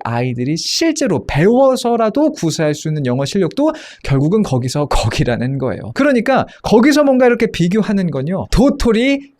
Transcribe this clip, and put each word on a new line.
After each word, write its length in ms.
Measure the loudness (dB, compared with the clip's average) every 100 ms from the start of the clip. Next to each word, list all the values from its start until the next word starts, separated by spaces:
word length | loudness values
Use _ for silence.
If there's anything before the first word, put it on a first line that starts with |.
아이들이 520 | -4 -2 -2 -2 -4 -4
실제로 680 | -4 -2 -2 0 -2 -2 -2
배워서라도 1040 | 2 4 4 4 2 0 0 0 0 0
구사할 420 | 0 -4 -2 -2
수 140 | -2 -4
있는 160 | -4 -2
영어 180 | -2 -2
실력도 460 | 0 -2 0 0 -2 -12 -14
결국은 380 | -2 0 2 2
거기서 440 | 0 -2 -2 -4 0
거기라는 720 | 0 0 0 -2 -2 -4 -4
거예요. 340 | -4 -6 -6
그러니까 520 | 0 2 2 2 0 -2 -8
거기서 420 | 2 4 4 4
뭔가 220 | 2 4 2
이렇게 200 | 2 -2
비교하는 600 | 0 0 0 0 -2 -2
건요, 360 | -4 -4 -6 -2
도토리 840 | 2 2 2 0 2 0 -2 -6 _